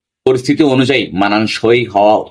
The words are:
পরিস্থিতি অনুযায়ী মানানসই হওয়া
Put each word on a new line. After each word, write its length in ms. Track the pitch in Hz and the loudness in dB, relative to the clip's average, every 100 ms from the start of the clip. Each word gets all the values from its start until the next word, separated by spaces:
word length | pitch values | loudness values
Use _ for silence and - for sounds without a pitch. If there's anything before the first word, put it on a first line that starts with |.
| _ _ 131 | _ _ -2
পরিস্থিতি 360 | 127 127 143 | -2 -2 0
অনুযায়ী 400 | 151 131 131 127 98 | 2 2 0 0 -2
মানানসই 680 | 87 101 107 107 - 113 120 | -4 -2 0 -2 -2 0 0
হওয়া 320 | 110 101 104 107 - | 0 0 2 2 0